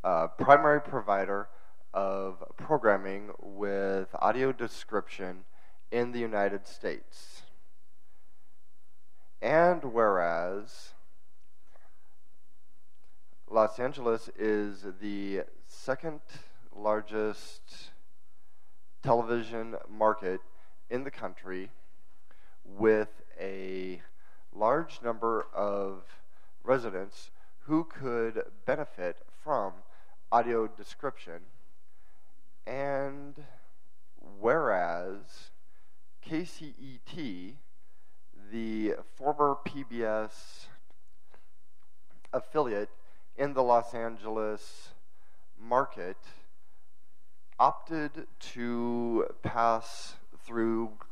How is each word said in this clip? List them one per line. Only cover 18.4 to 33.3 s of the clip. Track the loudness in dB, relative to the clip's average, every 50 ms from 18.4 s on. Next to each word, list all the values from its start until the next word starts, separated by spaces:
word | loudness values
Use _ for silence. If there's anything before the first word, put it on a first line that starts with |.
| -4 -4 -4 -4 -4 -4 -4 -4 -4 -4 -4 -2
television | 4 4 4 4 6 2 0 0 0 -2 -4 -4 -4 -4 -4 -6 -6 -6
market | 0 6 6 6 6 6 0 0 0 0 -2 -4 -4 -4 -6 -6 -6 -6 -4 -2
in | -2 -2 -2
the | -4
country, | -4 -4 -4 -4 -4 -4 -4 -4 -4 -4 -4 -4 -4 -6 -6 -6 -4 -4 -4 -4 -6 -6 -6 -6 -6 -6 -6 -6 -6 -6 -6
with | -6 -2 6 8 8 8 8 4 0 -2 -4 -6 -6 -6 -6
a | -4 -4 -4 -4 -4 -4 -4 -4 -4 -4 -4 -4 -4 -4 -6 -6 -6 -6 -6 -6 -4 -4 0
large | 2 4 6 6 4 2 -2 -6 -2
number | -2 -2 0 2 2 2 2 2 0 -2 0
of | 0 0 2 2 0 0 -2 -2 -4 -4 -6 -4 -4 -4 -4 -6 -6 -6 -6 -6 -4
residents | 2 4 4 4 4 -2 -2 -2 -4 -4 -4 -4 -6 -6 -6 -6 -6 -6 -6 -4
who | 0 2 2 2 2
could | 0 -4 -2 -2 0 2 2 0 2 0 0 -2 -2 -4 -2 0
benefit | 2 2 2 0 -4 -2 -2 -2 -2 -2 -2 -4 -4 -4 -4
from | 0 2 2 2 2 0 -2 -2 -4 -4 -4 -4 -4 -4 -4 -4 0 4
audio | 4 6 6 6 4 2 2
description, | 2 -2 -4 -6 -6 -6 -2 -2 -2 -2 -2 -6 -6 -6 -6 -6 -6 -6 -4 -4 -4 -4 -4 -4 -4 -4 -4 -4 -4 -4 -4 -4 -4 -4 -4 -4 -4 -4 -4 -4
and | -4 -2 -2 0 0 0 0 0 -2 -2 -4 -4 -4